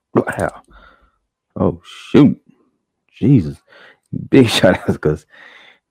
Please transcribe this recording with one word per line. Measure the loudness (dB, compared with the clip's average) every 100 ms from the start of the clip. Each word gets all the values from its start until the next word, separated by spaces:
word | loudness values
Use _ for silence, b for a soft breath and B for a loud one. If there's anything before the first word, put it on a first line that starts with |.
| _
wow. | -6 -4 -6 -8 -8 _ b b b b b b _ _ -6
Oh, | -4 -6
shoot. | -12 -20 0 2 4 0 _ _ _ _ _ _ _
Jesus. | -6 0 0 0 -10 _ b b b _ -14 0
Big | 2 2
<laughs> |
shout | 2 0 0
outs, | -4 -6
'cause | -4 -6 _ b b b b b _